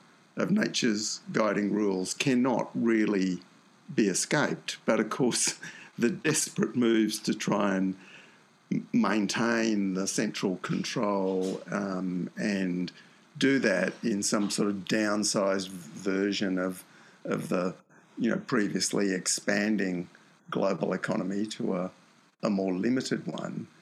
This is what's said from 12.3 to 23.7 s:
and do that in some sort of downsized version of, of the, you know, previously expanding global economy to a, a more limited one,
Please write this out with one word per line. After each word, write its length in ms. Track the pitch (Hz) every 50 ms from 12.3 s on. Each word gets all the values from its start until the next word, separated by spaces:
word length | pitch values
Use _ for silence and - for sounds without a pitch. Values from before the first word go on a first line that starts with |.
| -
and 560 | - 117 107 101 95 95 90 85 90 90 90 - - - - - - - - - 143
do 200 | 135 131 135 131
that 340 | 120 113 95 90 92 92 - - -
in 200 | 117 110 98 104
some 280 | - - 107 101 98
sort 180 | - - 110 101
of 160 | 101 98 90
downsized 840 | - 117 110 107 104 104 107 104 98 - 113 98 98 95 98 92 95
version 880 | 95 90 82 76 - - 92 98 95 95 98 104 98 98 107 95 92 92
of, 260 | 90 92 92 - - - - - - - - - -
of 240 | - - 104 - -
the, 260 | 101 92 90 92 85 - - _ _ - - _ - -
you 100 | 127 113
know, 140 | 107 - 104
previously 680 | - - 117 104 95 - 95 92 - - 107 101 98 95
expanding 920 | 92 92 - - - - - 101 104 104 107 110 101 98 92 90 87 87 - - - - - _ _ _ -
global 420 | - - 98 95 95 82 - - 92
economy 540 | 92 - - 95 98 92 92 98 101 107
to 300 | 107 - - 120 104 95
a, 140 | 90 90 92 - - - _ _ _ _ _ _ _ -
a 80 | 107
more 240 | 101 98 95 95 92
limited 520 | 90 104 117 127 131 - - 110 - -
one, 420 | 87 - - - - - - 117 -